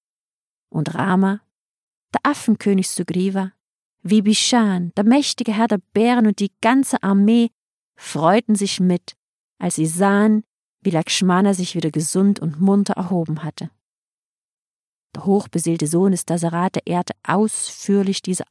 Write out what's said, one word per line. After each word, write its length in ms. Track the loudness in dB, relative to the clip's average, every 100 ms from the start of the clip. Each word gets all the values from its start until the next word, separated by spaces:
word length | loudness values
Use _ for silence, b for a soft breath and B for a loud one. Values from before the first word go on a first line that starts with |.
| _ _ _ _ _ _ _
Und 240 | -8 -6
Rama, 480 | -4 0 2 0 -2 _ _ _ _ _ _ _
der 80 | -4
Affenkönig 680 | -2 -2 -2 0 0 0 0
Sugriva, 640 | -6 -6 -2 -2 -2 -6 -10 _ _ _ _
Vibhishan, 880 | 0 2 4 2 2 2 2 0 -2 0
der 80 | 2
mächtige 480 | 2 2 -4 -4
Herr 140 | 0 0
der 140 | 0 -2
Bären 340 | 0 2 4 2
und 120 | 0
die 120 | -4 -2
ganze 400 | 2 2 2 -2
Armee 480 | 0 4 4 4 2 _ _ _ _ _
freuten 600 | -10 0 2 2 2 0
sich 240 | -2 0
mit, 360 | 0 0 -4 -20 _ _ _ -8
als 180 | -6 -2
sie 100 | -2
sahen, 580 | 0 2 4 4 2 -2 _ _ _
wie 100 | -2
Lakshmana 640 | -2 -2 0 2 2 2
sich 220 | 0 -4 -4
wieder 160 | -4
gesund 480 | -2 -2 0 2 0
und 200 | -4 0
munter 340 | 2 2 0
erhoben 500 | -4 -2 -2 -2 -6
hatte. 280 | -8 -10 -14 _ _ _ _ _ _ _ _ _ _ _ _ _ _ -8
Der 100 | -2
hochbeseelte 640 | 0 -2 -4 -2 -2 0
Sohn 240 | 2 2
des 140 | 0 -2
Dasarata 560 | -2 -2 -2 -2 -2
ehrte 300 | -4 -4 -4 -8
ausführlich 960 | -2 0 0 -4 -10 -8 -2 0 0 -4
diese 220 | -6 -8 -4